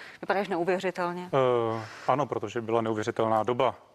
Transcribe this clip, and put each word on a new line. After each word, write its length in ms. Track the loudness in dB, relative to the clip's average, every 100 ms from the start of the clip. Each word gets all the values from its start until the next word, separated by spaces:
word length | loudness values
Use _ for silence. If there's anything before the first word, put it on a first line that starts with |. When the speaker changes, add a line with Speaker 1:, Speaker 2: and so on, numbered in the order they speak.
| -10 -8
Speaker 1:
vypadají 200 | -2 0
až 60 | 0
neuvěřitelně. 840 | 0 0 0 -2 -2 -4 -4 -2
Speaker 2:
Eh, 520 | 2 4 4 2 -2 -6 -6 0
ano, 180 | 0 0
protože 360 | -4 -4 -4
byla 200 | 0 2
neuvěřitelná 600 | 2 0 -2 0 2 2
doba. 320 | 2 2 0 0 -10